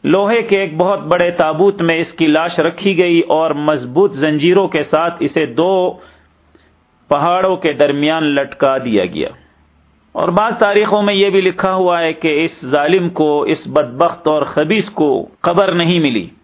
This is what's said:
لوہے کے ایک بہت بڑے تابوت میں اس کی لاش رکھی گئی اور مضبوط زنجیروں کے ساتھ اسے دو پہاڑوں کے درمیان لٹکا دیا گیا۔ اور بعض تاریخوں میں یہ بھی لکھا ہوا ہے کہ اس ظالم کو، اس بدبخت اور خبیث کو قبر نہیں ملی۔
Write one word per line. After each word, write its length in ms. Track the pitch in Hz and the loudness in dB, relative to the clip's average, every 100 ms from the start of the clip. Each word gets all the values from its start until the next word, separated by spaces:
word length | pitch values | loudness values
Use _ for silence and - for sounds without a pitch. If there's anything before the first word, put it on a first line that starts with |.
لوہے 380 | 139 180 202 233 | 2 2 2 0
کے 180 | 226 196 | 0 -2
ایک 180 | 190 156 | -2 0
بہت 220 | 180 196 | 0 0
بڑے 320 | 147 180 180 | 0 0 0
تابوت 500 | 175 156 156 196 196 | 0 -2 2 0 2
میں 160 | 170 165 | -2 0
اس 160 | 165 | -4
کی 140 | - 160 | 0 2
لاش 320 | 156 170 170 | 2 0 0
رکھی 380 | 156 175 202 175 | -2 0 -2 2
گئی 220 | 180 170 | 2 2
اور 320 | 165 156 160 | 2 0 0
مضبوط 640 | 147 151 151 123 131 202 | 0 -2 -2 -2 0 0
زنجیروں 540 | 139 156 151 160 185 185 | 0 -2 0 2 2 2
کے 160 | 165 | -2
ساتھ 300 | 143 156 170 170 | -2 -2 -2 -2
اسے 260 | 147 - 147 | -2 -2 -2
دو 520 | 120 175 190 180 - - _ _ _ _ _ _ _ _ _ _ | 0 0 2 -2 -6 -20 _ _ _ _ _ _ _ _ _ _
پہاڑوں 460 | 143 160 180 190 180 | 0 0 0 0 0
کے 180 | 170 | -4
درمیان 500 | 131 143 143 151 160 | 0 0 2 0 0
لٹکا 540 | 156 143 139 - 139 135 | -2 -2 -4 -2 0 0
دیا 280 | 123 107 92 | 0 0 0
گیا۔ 240 | 80 - - _ _ _ _ _ _ _ | -4 -8 -10 _ _ _ _ _ _ _
اور 180 | - 170 | -6 -2
بعض 240 | 175 220 233 | 0 -2 0
تاریخوں 420 | 208 208 208 208 | 2 2 2 0
میں 120 | 208 | 0
یہ 160 | 202 202 | 2 2
بھی 120 | 196 | 2
لکھا 320 | 185 180 190 | 0 -2 -2
ہوا 280 | 185 180 170 | 0 0 0
ہے 120 | 165 | -2
کہ 320 | 156 160 151 165 | -2 -2 0 -2
اس 200 | - 131 | -6 -2
ظالم 440 | 143 147 185 175 | 0 2 2 0
کو، 320 | 175 151 147 | 0 0 2
اس 260 | - 156 - | 0 -4 0
بدبخت 640 | 135 143 127 170 - 156 | 0 0 0 -2 0 -2
اور 100 | 151 | 0
خبیث 480 | 139 - 151 214 185 | -2 -2 0 0 -2
کو 400 | - 151 117 - _ | -2 0 0 -4 _
قبر 300 | 170 175 190 | -2 0 0
نہیں 280 | 175 170 175 | 0 0 2
ملی۔ 280 | 147 113 85 - | 0 -2 -6 -18